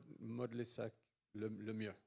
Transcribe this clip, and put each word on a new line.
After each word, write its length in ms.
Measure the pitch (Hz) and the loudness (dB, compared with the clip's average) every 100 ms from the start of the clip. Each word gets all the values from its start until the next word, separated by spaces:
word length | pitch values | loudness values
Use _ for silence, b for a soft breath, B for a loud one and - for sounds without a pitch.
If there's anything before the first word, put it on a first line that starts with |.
| 127 - | 0 -6
modelé 440 | 113 117 123 120 | -2 0 2 2
ça 240 | 120 - 113 - _ _ _ | 0 0 -2 -2 _ _ _
le, 140 | 104 110 | 0 0
le 240 | 104 107 | 2 0
mieux ? 200 | 110 107 - | 2 2 -2